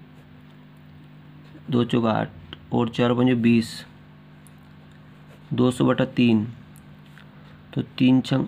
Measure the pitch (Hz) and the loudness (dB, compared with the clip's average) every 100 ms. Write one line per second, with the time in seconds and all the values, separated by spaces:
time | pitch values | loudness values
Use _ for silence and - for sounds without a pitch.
0 | - - - - - - - - - - | -10 -20 -20 -20 -20 -20 -20 -20 -20 -20
1 | - - - - - - - 123 120 123 | -20 -20 -20 -20 -20 -20 -4 -2 0 0
2 | 113 107 107 - - - - 120 120 - | 0 -2 -4 -10 -20 -20 -6 -4 -2 -2
3 | 120 123 127 120 117 117 113 - - - | 0 2 0 2 2 2 0 -10 -18 -20
4 | - - - - - - - - - - | -20 -20 -20 -20 -20 -20 -20 -20 -20 -20
5 | - - - - - 123 123 123 131 123 | -20 -20 -20 -20 -8 -2 0 2 0 0
6 | 127 - 120 110 113 - - - - - | -2 2 2 2 -2 -10 -20 -20 -20 -20
7 | - - - - - - - 139 - - | -20 -20 -20 -20 -20 -20 -10 -8 -8 0
8 | 127 131 - 131 | 2 4 2 -4